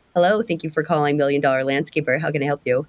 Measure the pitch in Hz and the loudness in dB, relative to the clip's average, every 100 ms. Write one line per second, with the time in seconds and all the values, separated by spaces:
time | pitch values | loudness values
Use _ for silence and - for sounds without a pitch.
0 | _ 180 175 208 - 170 160 156 147 160 | _ 0 2 2 0 -4 -4 -4 -2 0
1 | 147 147 139 143 143 131 135 139 143 - | 2 2 2 2 0 0 0 -2 -2 -4
2 | 151 135 156 147 143 143 - 127 | -2 -2 -2 -4 -2 -4 -2 -2